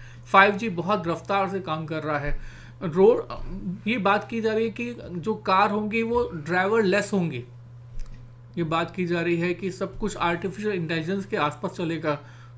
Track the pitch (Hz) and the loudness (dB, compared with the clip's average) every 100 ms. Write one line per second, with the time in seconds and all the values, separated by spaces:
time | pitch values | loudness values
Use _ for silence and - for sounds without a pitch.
0 | - - - 196 202 196 226 170 170 208 | -16 -16 4 8 8 6 -2 -2 0 0
1 | 170 160 - 196 190 190 175 156 156 160 | 0 -4 0 0 0 -2 -4 -6 -4 -4
2 | 151 147 147 - - - - - 185 160 | -2 -2 0 -2 -4 -14 -18 -6 -2 6
3 | 202 254 - - - 185 202 180 208 247 | 8 8 2 -8 -8 -8 -6 -6 -2 2
4 | 196 202 208 233 220 220 226 214 240 226 | 4 2 0 -2 0 2 0 -2 -8 -8
5 | 196 175 180 214 - 190 208 202 214 226 | -8 -6 -2 -2 2 4 6 2 0 0
6 | 226 240 240 170 147 180 190 226 202 196 | 2 2 0 -4 -2 2 4 4 4 4
7 | 202 196 170 123 - - - - - - | 2 0 0 -2 -8 -14 -18 -18 -10 -8
8 | - - - - - - 160 165 170 - | -6 -8 -16 -18 -12 -4 -2 0 -2 -2
9 | 175 170 170 170 180 175 190 - 190 - | -2 0 2 2 0 0 -4 -4 -6 -4
10 | 208 - 170 170 185 170 214 190 160 165 | -4 0 0 0 -4 -4 -2 -2 -2 -2
11 | 160 196 196 208 147 147 185 - 165 165 | -2 -4 -2 0 0 -2 -8 -4 -4 -2
12 | 160 143 - - - | -2 -2 -6 -20 -20